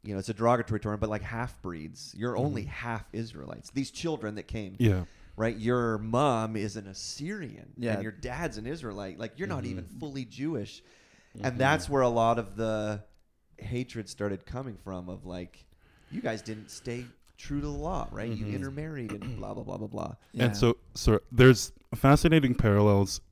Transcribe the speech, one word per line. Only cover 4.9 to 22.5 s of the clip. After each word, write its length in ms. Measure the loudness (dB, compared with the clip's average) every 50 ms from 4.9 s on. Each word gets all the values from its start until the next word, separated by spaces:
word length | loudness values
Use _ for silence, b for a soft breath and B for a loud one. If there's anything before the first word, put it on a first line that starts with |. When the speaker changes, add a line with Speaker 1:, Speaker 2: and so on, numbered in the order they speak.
| 6 4 -2 b b b b b b
Speaker 1:
right? 200 | -2 -2 -2 -2
Your 420 | -2 0 0 2 2 2 0 -2 -2
mom 560 | -2 0 0 2 2 2 2 0 -2 -4 -4
is 200 | -4 -4 -4 -6
an 100 | -8 -12
Assyrian 840 | -12 -14 -12 -12 -12 -10 -8 -8 -8 -8 -8 -10 -12 -14 -16 -20 -20 -12
Speaker 3:
Yeah. 180 | -6 -2 -2 -2
Speaker 1:
and 80 | -2
your 100 | -4 -8
dad's 440 | -10 -8 -10 -8 -6 -6 -6 -6 -6 -8
an 80 | -8
Israelite. 520 | -8 -8 -8 -8 -10 -8 -8 -8 -10 -8 -10
Like, 200 | -10 -10 -8 -8
you're 100 | -8 -6
not 140 | -6 -6 -6
Speaker 2:
Mm-hmm. 60 | -6
Speaker 1:
even 120 | -8 -8 -10
fully 380 | -12 -12 -12 -12 -8 -8 -8 -10
Jewish. 560 | -10 -10 -8 -6 -4 -4 -4 -6 -8 -12 -20 b b b b b b b b b b b
And 100 | -4 -4
Speaker 2:
Mm-hmm. 140 | -4 0 2
Speaker 1:
that's 300 | 2 2 2 2 0 0
where 140 | 2 4
a 60 | 4 4
lot 300 | 4 4 4 4 4 2
of 180 | -2 -6 -6
the 460 | -4 -2 -2 -2 -2 -2 -4 -6 -6 -10 _ _ _ _ _ _ _ _ _ _
hatred 520 | -12 -8 -6 -4 -4 -6 -6 -8 -10 -10 -10
started 360 | -6 -4 -4 -4 -4 -6 -8
coming 300 | -10 -10 -8 -8 -10 -12
from, 320 | -12 -12 -10 -10 -10 -10 -10
of, 160 | -12 -12 -12
like, 400 | -10 -10 -10 -10 -12 -14 -20 -20 _ _ _ _ _ _ _ _ _
"You 100 | -10 -6
guys 220 | -6 -6 -6 -6
didn't 280 | -8 -10 -12 -12 -12 -16
stay 360 | -18 -12 -10 -8 -8 -8 -10 -14 _ _ _ _ _
true 240 | -18 -10 -6 -6 -4
to 60 | -4 -4
the 40 |
law, 360 | -6 -6 -6 -4 -4 -4 -6 -6
right? 200 | -8 -8 -6 -6
You 140 | -6 -6 -4
Speaker 2:
Mm-hmm. 80 | -6 -4
Speaker 1:
intermarried 560 | -6 -6 -6 -8 -8 -8 -8 -8 -8 -8 -8
and 240 | -8 -8 -8 -10 -8
blah, 180 | -8 -8 -8 -8
blah, 80 | -10
blah, 140 | -8 -8 -8 -8
blah, 80 | -8
blah." 280 | -8 -6 -6 -6 -8 -8 -14 _ _
Speaker 3:
Yeah. 140 | 0 2 2
Speaker 2:
And 100 | 2 4
so, 200 | 4 4 4 4 2 _ -16 -12
so 260 | 0 4 4 4 4 2 0
there's 400 | 8 10 12 12 12 10 4 -8 -10 -20 _ _ -4
fascinating 600 | 4 8 8 8 10 8 8 8 8 6 6